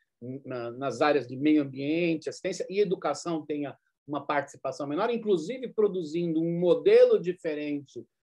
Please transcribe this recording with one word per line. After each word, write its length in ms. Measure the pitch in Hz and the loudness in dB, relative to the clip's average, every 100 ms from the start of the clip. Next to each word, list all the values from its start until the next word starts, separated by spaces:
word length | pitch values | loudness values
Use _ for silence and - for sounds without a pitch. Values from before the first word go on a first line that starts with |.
| _ _ 120 135 | _ _ -12 -12
na, 280 | - 123 117 | -10 -8 -8
nas 300 | 120 139 113 | -6 -6 0
áreas 260 | 151 147 120 | 2 2 -2
de 100 | 131 | -2
meio 240 | 151 151 | 2 4
ambiente, 680 | 139 131 139 165 175 160 - | 2 -4 -4 0 0 -2 -6
assistência 380 | - 185 175 - | -8 -8 -6 -6
e 100 | 190 | 0
educação 680 | 202 170 156 143 175 165 143 | 0 0 -2 -4 -4 -6 -4
tenha 320 | 147 143 - _ _ - | -6 -6 -10 _ _ -8
uma 180 | 143 143 | -8 -2
participação 600 | 147 139 - 135 135 143 | -2 -2 -6 -8 -6 -4
menor, 220 | 151 233 | -2 0
inclusive 600 | 233 214 180 160 254 233 | 0 0 0 0 -8 -8
produzindo 720 | - 208 185 156 165 175 160 | 0 0 0 -4 -4 0 0
um 180 | 165 170 | 0 0
modelo 600 | 175 151 165 226 247 208 | 4 4 6 8 8 6
diferente, 840 | 170 180 165 147 151 143 139 123 - _ | 0 -4 -4 -4 -4 -6 -8 -16 -18 _